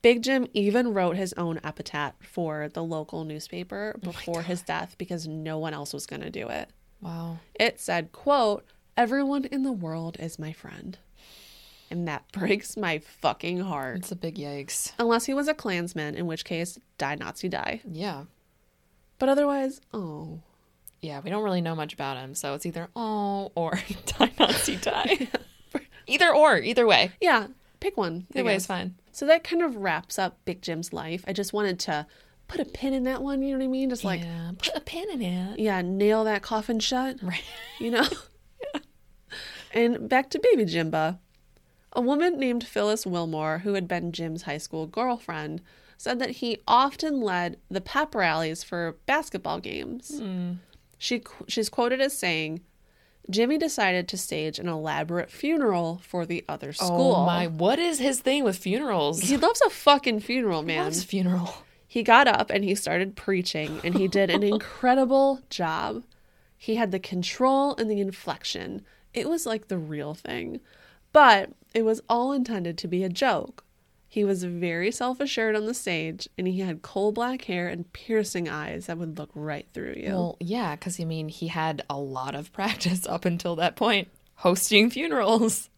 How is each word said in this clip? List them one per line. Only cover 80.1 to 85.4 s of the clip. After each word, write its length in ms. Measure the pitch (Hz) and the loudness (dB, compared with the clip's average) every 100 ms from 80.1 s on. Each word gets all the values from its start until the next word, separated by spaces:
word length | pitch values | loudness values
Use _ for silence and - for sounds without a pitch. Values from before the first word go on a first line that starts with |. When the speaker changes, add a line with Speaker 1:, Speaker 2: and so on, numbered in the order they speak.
Speaker 2:
Well, 260 | 190 175 - | -2 -2 -4
yeah, 380 | 175 233 185 147 | -4 -2 -4 -4
'cause, 240 | 185 175 | -8 -6
I 40 | |
mean, 240 | 165 160 156 | -4 -4 -6
he 200 | - 165 | -6 -6
had 360 | 170 160 147 - | -2 -2 -2 -6
a 80 | 139 | -6
lot 380 | 139 131 131 143 | -6 -6 -6 -6
of 160 | 147 | -10
practice 520 | - 202 208 180 180 - | -4 -4 0 0 0 -2
up 180 | 170 | -2
until 320 | 180 170 180 165 | 0 -2 -2 0
that 180 | 175 | 0
point, 320 | - 226 202 185 _ _ _ | 2 4 4 0 _ _ _
hosting 540 | - - - 214 226 | 2 4 6 8 8
funerals. 800 | 254 339 269 208 226 | 2 -2 2 4 4